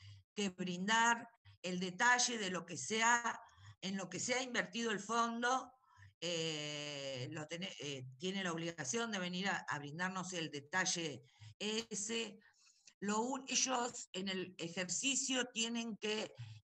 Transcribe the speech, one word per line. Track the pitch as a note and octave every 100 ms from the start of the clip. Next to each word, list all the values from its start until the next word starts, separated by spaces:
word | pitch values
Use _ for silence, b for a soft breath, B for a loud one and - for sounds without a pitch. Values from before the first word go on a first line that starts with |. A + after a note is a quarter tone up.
| B B -
que | - G3+
brindar | F#3 F3+ F3 G3 A3+ A#3 A3+ A#3 - b b
el | F3+ F3+
detalle | F#3 F3+ B3 B3 - A#3
de | F#3+
lo | F3+
que | E3+ D3
se | - A3
ha, | A3+ A#3+ A#3 A3+ B B B -
en | F#3 G3
lo | F3+
que | F3+
se | -
ha | B3
invertido | C4 A3+ F3+ A3+ A#3
el | G3+
fondo. | G3+ A#3 A#3 A#3 A#3+ C4 - - B B B _
Eh, | E3+ E3 D#3+ D3+ D3+ D3 D3 C#3+ C#3 C3 C3
lo | D#3 D3+
tiene, | E3+ F#3+ -
eh, | C#3+ C#3 B2+ B2+
tiene | F#3 G3
la | F#3
obligación | E3 E3 E3 D3 A#3 A#3
de | G3+
venir | F3+ F3+ G3
a, | F3 -
a | C#3+
brindarnos | C#3+ D#3 F#3 F#3+ F3+
el | F3+ D#3
detalle | D3 C#3 F#3 F3+ F3 D#3+ B2+ B B B -
ese. | G#3 A3 A3+ G3+ - A3+ A3 G3+ B B B B B -
Lo | G3+ G#3+
un-, | A#3+ C4+ C4+
ellos | A#3+ C4 B3 A#3+ - -
en | F#3 G3
el | F#3 F#3 -
ejercicio | E3 F#3+ F3+ - C4+ C4 C4 C4 B3
tienen | A3 A3+ A#3 A#3 G3+
que | G#3+ G#3+ G3+ B B B